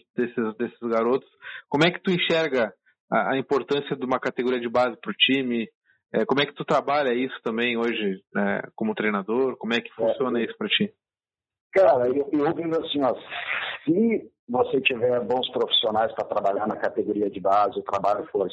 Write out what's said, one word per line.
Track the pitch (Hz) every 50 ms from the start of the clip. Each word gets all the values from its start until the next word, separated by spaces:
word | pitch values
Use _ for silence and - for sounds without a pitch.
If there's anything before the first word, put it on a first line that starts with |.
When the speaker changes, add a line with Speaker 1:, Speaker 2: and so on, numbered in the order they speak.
| _ _ _
Speaker 1:
desses, | - 123 120 - - 113 110 107 -
desses | 120 113 - -
garotos. | 117 120 113 113 113 120 127 135 - _ _ _ - - - - - -
Como | - 143 160
é | 170
que | 170 -
tu | - 196
enxerga | 185 170 - - 175 160 160 156 131 127 113 104 - _ _ _ _ _ _ -
a, | - 117 101 92 131
a | 135
importância | 131 - 143 131 120 - 143 143 143 - 151
de | 131 127
uma | 127 131 123
categoria | - 135 123 - 123 123 127 127
de | 120 120
base | 117 123 123 123 113 -
pro | - 110 101
time? | - - - 131 139 131 123 120 117 110 - _ _ _ _ _ _ _ _ -
É, | 117 110
como | - - 135
é | 143
que | 139 -
tu | - 156
trabalha | - 160 139 123 131 139 151 147 131 117
isso | 123 131 127 - - -
também | 123 110 113 117 123 120 117
hoje, | 117 120 113 107 107 101 95 95 - _ -
né, | 101 101 101 101 101 - - -
como | - 113 110 107
treinador? | - 107 110 104 101 95 98 110 123 135 131 117 -
Como | - 110 117
é | 117
que | 117 -
Speaker 2:
É. | -
Speaker 1:
funciona | - 113 113 110 - 131 127 120 117
isso | 113 104 - -
pra | 107 104
ti? | - - 107 101 - _ _ _ _ _ _ _ _ _ _ _ _ _ _ _
Speaker 2:
Cara, | - 190 190 180 156 127 123 123
eu, | 127 139 139 139
eu | - 151 143 151 170
vejo | 143 170 165 160 160 -
assim, | - - 143
ó, | 139 123 107 - - - - - - - - - - - - - -
se | - 165 185 226 233 220 190 - - _ _ _ -
você | - 247 247 - - 135
tiver | - - 131 113 110 123 123 123
bons | 120 107 123 127 120 -
profissionais | - 123 113 107 - - - 113 107 107 113 110 -
pra | - 104
trabalhar | - 113 110 98 98 98 101 - 113
na | 104
categoria | - - 101 - - 101 98 104 104 104 98
de | - 101
base, | 90 95 98 101 104 101 90 101
o | 98
trabalho | - 98 98 95 98 104 101 98 -
for | - 104 98 90